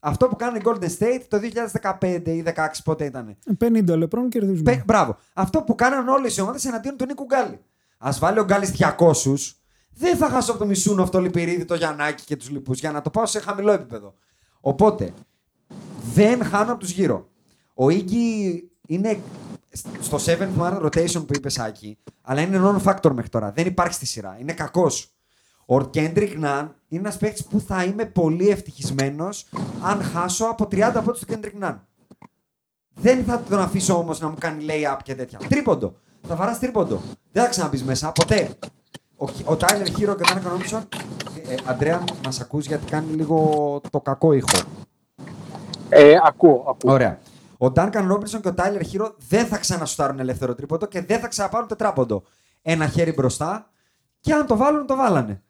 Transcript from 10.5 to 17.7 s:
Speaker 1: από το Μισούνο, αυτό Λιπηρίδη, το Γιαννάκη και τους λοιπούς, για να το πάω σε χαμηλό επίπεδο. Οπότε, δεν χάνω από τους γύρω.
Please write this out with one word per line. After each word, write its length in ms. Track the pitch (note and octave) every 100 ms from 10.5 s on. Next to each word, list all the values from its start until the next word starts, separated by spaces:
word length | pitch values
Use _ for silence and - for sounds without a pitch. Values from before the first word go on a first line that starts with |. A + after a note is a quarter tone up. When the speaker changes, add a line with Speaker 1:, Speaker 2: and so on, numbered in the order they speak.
Speaker 1:
από 80 | A3
το 60 | G#3
Μισούνο, 380 | F#3+ - G3+
αυτό 160 | F#3 F#3
Λιπηρίδη, 460 | F3+ F3 E3+ F3 E3+
το 100 | E3+
Γιαννάκη 500 | D#3+ D3 D3 D3 -
και 100 | D3
τους 140 | A#2+
λοιπούς, 300 | C#3+ C3 C3
για 120 | D#3
να 100 | D3
το 80 | D3
πάω 160 | G#3+ A3
σε 140 | G#3+
χαμηλό 320 | G3+ G3 G#3
επίπεδο. 420 | G3+ C3 A2+ G2+ _ _ _ _ _
Οπότε, 540 | C#3 C#3 G#3+ G#3 F2+ - - _ _ _ _ - - - -
δεν 300 | - G#3 B3
χάνω 280 | A3+ G3+ A3
από 80 | -
τους 120 | F#3
γύρω. 380 | F3+ F3+ F#2+ - _ _ _ _